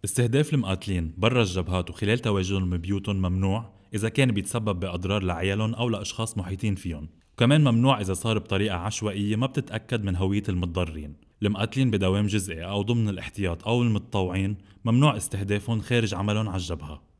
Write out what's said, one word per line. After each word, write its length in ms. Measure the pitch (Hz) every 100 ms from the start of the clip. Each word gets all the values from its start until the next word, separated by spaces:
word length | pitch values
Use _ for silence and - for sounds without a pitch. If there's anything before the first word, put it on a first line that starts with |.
استهداف 500 | - - 120 131 151
المقاتلين 600 | 147 98 95 - 92 80 78
برا 240 | 110 123
الجبهات 480 | 104 90 90 92 87
وخلال 280 | 87 104 123
تواجدهم 520 | 113 98 92 98 92
ببيوتهم 460 | 90 90 98 101 98
ممنوع 640 | 90 92 95 104 113 - _
إذا 140 | 107 110
كان 240 | - 131
بيتسبب 480 | 101 95 120 107 92
بأضرار 420 | 92 87 92 101
لعيالهم 520 | 95 85 95 101 110
أو 140 | 113 120
لأشخاص 500 | 104 101 - 113 -
محيطين 360 | 90 95 110
فيهم، 340 | 95 90 78 76 _ _
وكمان 280 | - 120 151
ممنوع 400 | 143 113 131 123
إذا 140 | 95
صار 240 | 92 117 107
بطريقة 380 | - 98 107 90
عشوائية 600 | 92 - 107 98 101 110
ما 100 | 131
بتتأكد 580 | 135 - 107 - 120
من 120 | 101 90
هوية 260 | 95 101 104
المتضررين. 680 | 90 87 87 85 78 73 71 _ _
المقاتلين 480 | 104 98 110 135 131
بدوام 360 | 107 92 98 104
جزئي 380 | 107 95 80
أو 180 | 87 101
ضمن 260 | 101 120 107
الاحتياط 600 | 92 - - 95 82 -
أو 140 | 120
المتطوعين 760 | 120 104 - 104 92 92 95 101 - -
ممنوع 320 | 113 120 147 107
استهدافهم 640 | - 101 101 104 110 113
خارج 340 | 98 120 110
عملهم 340 | - 101 104 110
على 80 | 92
الجبهة. 460 | 80 78 76 76 _ _